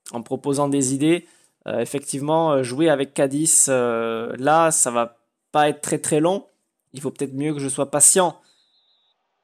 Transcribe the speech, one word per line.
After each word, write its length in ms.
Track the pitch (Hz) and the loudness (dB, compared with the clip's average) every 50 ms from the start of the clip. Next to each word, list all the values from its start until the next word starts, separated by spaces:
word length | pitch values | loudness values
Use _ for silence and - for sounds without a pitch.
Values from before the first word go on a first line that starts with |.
| _ - | _ -12
en 100 | - 120 | -10 -10
proposant 460 | 110 - 135 131 - 143 139 139 143 | -6 -6 -8 -4 -2 -2 -2 0 0
des 260 | 143 139 143 131 127 139 | 0 0 0 0 0 0
idées. 340 | 131 147 160 170 175 170 _ _ _ _ _ _ _ - | 0 2 0 0 0 -2 _ _ _ _ _ _ _ -10
Euh, 120 | 98 107 117 | -6 -4 -4
effectivement, 760 | 120 - - 139 - - - 135 143 147 160 165 165 160 143 | -4 -4 -6 -8 -8 -8 -8 -6 -2 0 0 0 2 2 2
euh, 100 | 135 127 | 0 0
jouer 260 | 117 127 139 165 160 | -2 -2 0 2 2
avec 240 | 147 131 139 139 - | 2 2 0 -2 -2
Cadiz, 520 | 160 143 139 139 147 160 - - - - | 0 0 0 0 0 0 2 2 2 2
euh, 680 | 139 131 127 120 120 117 117 113 113 113 113 117 120 - | 2 2 0 0 0 0 -2 -2 -4 -4 -6 -6 -8 -8
là, 340 | 120 131 147 156 165 165 160 | -2 2 4 4 4 4 4
ça 200 | 156 - - 123 | 2 0 0 0
va 280 | 120 120 117 117 - _ _ _ _ _ _ _ | 0 0 -2 -2 -6 _ _ _ _ _ _ _
pas 180 | - 151 147 151 | 0 2 2 2
être 120 | 147 - | 0 -4
très 180 | - - 165 147 | -4 -4 -4 -4
très 200 | - - 165 151 | -2 0 0 2
long. 280 | 156 175 196 - - _ _ _ _ _ _ _ _ _ - | 2 2 0 -2 -6 _ _ _ _ _ _ _ _ _ -14
Il 80 | 131 | -10
faut 100 | 143 127 | -10 -8
peut-être 220 | 127 - 143 135 131 | -6 -6 -8 -8 -6
mieux 200 | 135 147 156 151 | -6 -6 -4 -4
que 60 | 147 | -4
je 80 | 139 | -6
sois 240 | 135 - 147 139 139 | -6 -4 -4 -4 -2
patient. 480 | - 143 - - - 190 185 165 - - _ _ _ _ _ _ _ _ _ _ _ _ _ _ _ _ _ _ _ _ | 0 2 4 4 4 4 2 0 -2 -8 _ _ _ _ _ _ _ _ _ _ _ _ _ _ _ _ _ _ _ _